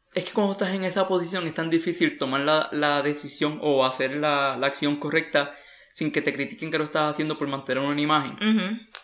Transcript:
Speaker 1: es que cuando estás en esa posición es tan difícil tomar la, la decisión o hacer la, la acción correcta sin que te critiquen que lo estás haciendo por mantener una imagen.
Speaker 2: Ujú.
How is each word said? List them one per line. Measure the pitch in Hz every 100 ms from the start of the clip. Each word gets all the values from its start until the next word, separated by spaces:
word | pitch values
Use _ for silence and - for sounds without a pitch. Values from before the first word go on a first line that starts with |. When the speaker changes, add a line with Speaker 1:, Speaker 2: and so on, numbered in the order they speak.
| _
Speaker 1:
es | 185
que | 185
cuando | - 202
estás | 196 190
en | 190 185
esa | 196 185
posición | 185 170 185 165
es |
tan | 156 165
difícil | 165 170 165 160 -
tomar | 135 135
la, | 143 156 -
la | 147 147 143
decisión | 143 147 143 - 151 151
o | 151 135 131
hacer | 131 131 147
la, | 151 143 139 123
la | 139
acción | 139 147 147
correcta | 151 160 160 147 143 - - - -
sin | - 151
que | 147
te | -
critiquen | 135 135 - 160
que | 156
lo |
estás | 151 156 151
haciendo | 147 156 151
por | 143
mantener | 139 - 127
una | 143 147
imagen. | 147 151 135
Speaker 2:
Ujú. | - 208 220 185 233 - -